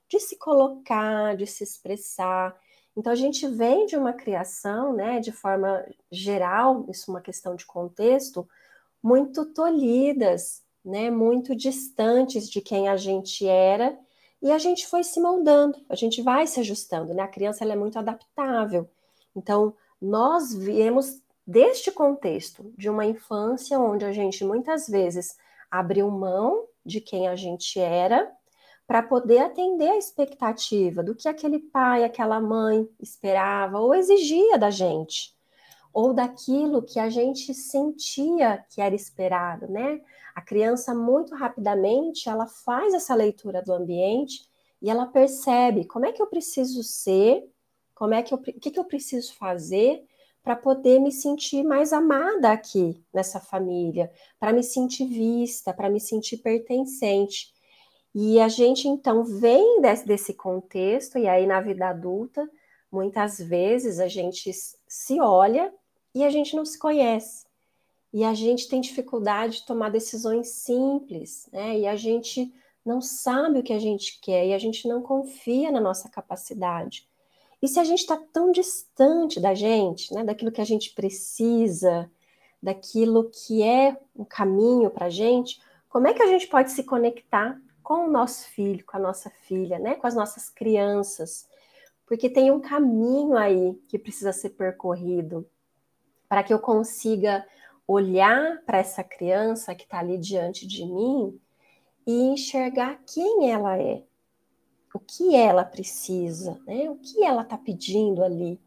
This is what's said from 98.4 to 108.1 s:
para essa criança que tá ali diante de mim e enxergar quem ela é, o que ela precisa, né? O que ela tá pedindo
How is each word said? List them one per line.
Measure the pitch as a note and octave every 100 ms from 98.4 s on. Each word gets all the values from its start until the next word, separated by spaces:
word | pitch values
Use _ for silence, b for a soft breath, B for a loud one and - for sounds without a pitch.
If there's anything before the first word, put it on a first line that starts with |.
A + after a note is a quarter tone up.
| D#4 E4 -
para | F#3+
essa | F#3+ -
criança | F#3 - F3 F#3+ A3 A3+ - F3+
que | -
tá | F#3
ali | F3 F#3
diante | E3+ F#3+ E3+ G3 F#3+
de | G3
mim | F3 F3+ A#3+ C#4 G3 - _ _ _ _ _ _ -
e | A#3
enxergar | B3+ C#4 - C4+ B3+ C4 B3 C#4+ -
quem | D#4 F#4+ A4 C4+
ela | A3 G3+ F#3+
é, | - - - _ _ _ _ _ _ _ _
o | -
que | - - F4+ C4+
ela | A3 F3+
precisa, | F3+ - F#3+ - - F#3 F3 E3 F3+ - -
né? | A3+ D#4
O | C#4
que | - G#4+
ela | F4+ A#3+
tá | A3+ A3+
pedindo | - E3+ - G3+ G#3+